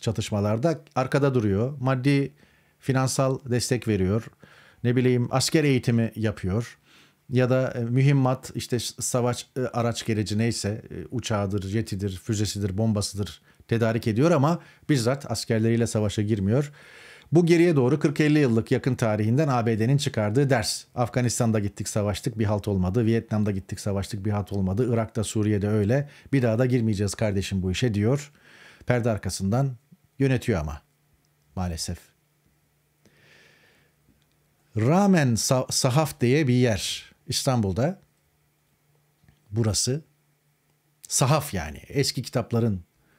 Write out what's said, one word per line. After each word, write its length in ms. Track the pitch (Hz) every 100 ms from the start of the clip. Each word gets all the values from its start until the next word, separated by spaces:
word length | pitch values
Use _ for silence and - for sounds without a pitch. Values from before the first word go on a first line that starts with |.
çatışmalarda 800 | - 110 107 104 104 113 160 160 - -
arkada 380 | 131 143 139
duruyor. 440 | 127 107 98 123 147
Maddi, 540 | 127 131 131 139 139 - _ _ _ _
finansal 600 | - 131 131 - 135 135 127
destek 420 | 120 - 123 110
veriyor. 400 | 101 92 107 - - - - - _
Ne 120 | 120 123
bileyim, 320 | 127 123 120
asker 320 | 139 - 165
eğitimi 480 | 147 131 120 117 113 -
yapıyor. 640 | 107 101 92 101 117 - _ - _ _ -
Ya 200 | 123 127
da, 220 | 131 131
e, 80 | 123
mühimmat, 720 | 117 123 135 143 131 131 - -
işte 240 | - 120
s-, 220 | - -
savaş, 460 | - 127 123 120 - -
e, 40 |
araç 440 | 127 117 117 113 -
gereci 320 | 107 101 104
neyse, 440 | 113 110 101 107 -
e, 140 | 87 85
uçağıdır, 640 | 127 - 107 101 101 95
jetidir, 500 | 107 110 98 101 92
füzesidir, 600 | - 104 104 101 101 95
bombasıdır 640 | 113 104 101 101 98 - _ _ -
tedarik 400 | 117 113 113 117
ediyor 240 | 104 156
ama 280 | 165 139 170 - - -
bizzat 420 | 143 113 139 -
askerleriyle 560 | 113 - 113 113 117 117
savaşa 340 | 110 107 101
girmiyor. 500 | 104 107 95 123 147 - - - - - -
Bu 140 | 156 170
geriye 300 | 170 170 151
doğru 240 | 123 151
kırk 200 | 160 147
elli 200 | 151 151
yıllık 320 | 139 113 110
yakın 240 | 123 - 120
tarihinden 520 | 113 107 107 123 156
A 180 | 127 113
B 140 | 113
D'nin 180 | 110 139
çıkardığı 520 | 143 - 107 113 143
ders. 360 | 127 101 - - -
"Afganistan'da 640 | 120 - 123 - 117 110
gittik 280 | 101 - 101
savaştık 520 | 110 104 101 - 107
bir 60 | 107
halt 220 | 104 101
olmadı. 380 | 101 92 104 110
Vietnam'da 460 | 113 - 107 104
gittik 280 | 95 - 101
savaştık 460 | - 98 98 104 101
bir 60 |
halt 220 | 104 95
olmadı. 400 | 98 92 98 120
Irak'ta, 300 | 117 110 -
Suriye'de 460 | 104 110 104 104 104
öyle. 400 | 107 101 131 143 - -
Bir 80 | 139
daha 180 | 120 110
da 60 | 127
girmeyeceğiz 500 | 127 110 98 101 -
kardeşim 460 | 107 98 92 98
bu 100 | 92
işe." 220 | 92 123
diyor. 380 | 101 107 139 - _ - - - - -
Perde 240 | 123 117
arkasından 640 | 104 98 - 95 117 139 120 _ - _ -
yönetiyor 420 | 135 127 - 98
ama 200 | 76 73 - _ _ _ _ _ _ -
maalesef. 440 | 90 82 - 85 - _ _ _ _ _ _ _ _ _ _ _ _ - - _ _ _ _ _ _ _ _ _ _ _ _ 110
Rağmen 500 | 110 175 202 185 135
Sa-, 440 | 110 - 127 131
Sahaf 500 | - 135 131 156 -
diye 260 | 120 139 143
bir 60 |
yer 580 | 123 123 98 - - - _ -
İstanbul'da. 760 | - - 123 101 92 139 190 _ _ _ _ _ _ _ _ _ _ _ _ _ _ _
Burası 500 | 104 110 101 - 143 - _ _ _ _ _ _ _ _ _ -
sahaf 460 | - 135 151 -
yani. 240 | 95 76 73
Eski 440 | - 135 135 -
kitapların, 640 | 113 127 110 117 117 95 - _ _